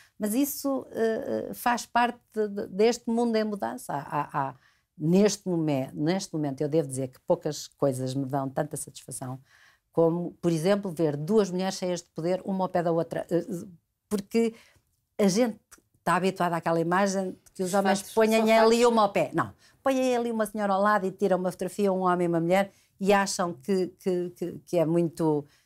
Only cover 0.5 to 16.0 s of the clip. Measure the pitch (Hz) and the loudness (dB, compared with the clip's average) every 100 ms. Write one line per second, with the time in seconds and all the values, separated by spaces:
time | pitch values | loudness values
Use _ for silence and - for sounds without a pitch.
0.5 | - 277 269 - - 226 220 - 110 - | -2 -4 -4 -4 -2 -2 -2 -4 -6 -6
1.5 | - 240 233 - 233 240 240 _ 220 214 | -4 -2 -2 -2 0 0 -2 _ -4 -4
2.5 | 202 - 190 226 233 - 226 240 220 214 | -4 -8 2 2 2 -2 0 0 0 -2
3.5 | 202 226 247 - 147 - 156 147 156 135 | -4 -8 -8 -8 -8 -4 -6 -4 -4 -6
4.5 | - _ _ _ - 156 180 202 202 185 | -8 _ _ _ -6 2 4 4 2 -4
5.5 | 170 156 139 135 - 151 190 190 160 147 | -2 0 -2 -4 -4 -2 -2 -4 -4 -4
6.5 | 131 147 160 143 131 131 - _ 175 156 | -4 -2 0 -2 -6 -8 -10 _ -2 -2
7.5 | 147 - _ 139 127 131 135 131 139 135 | -8 -12 _ -2 0 -4 -4 -4 -4 -4
8.5 | 135 151 147 - - - - 131 131 _ | -6 -6 -8 -12 -16 -16 -14 -12 -12 _
9.5 | _ _ _ _ - 165 175 175 - 175 | _ _ _ _ 2 2 2 -4 -4 -2
10.5 | 165 170 202 196 160 160 143 156 220 185 | 0 2 0 -2 -2 -2 0 2 2 2
11.5 | 180 190 190 180 175 - - 165 185 - | 0 -4 -4 -4 -4 -6 -6 -2 -2 -2
12.5 | 190 185 175 170 170 165 - - 170 170 | -4 -2 0 0 0 -2 -6 -2 -2 -2
13.5 | 175 196 170 _ _ _ 208 202 226 233 | -8 -10 -18 _ _ _ -8 -2 0 0
14.5 | 226 - _ _ _ _ - 202 185 247 | -4 -18 _ _ _ _ 0 2 4 0
15.5 | - _ - _ _ | -2 _ -20 _ _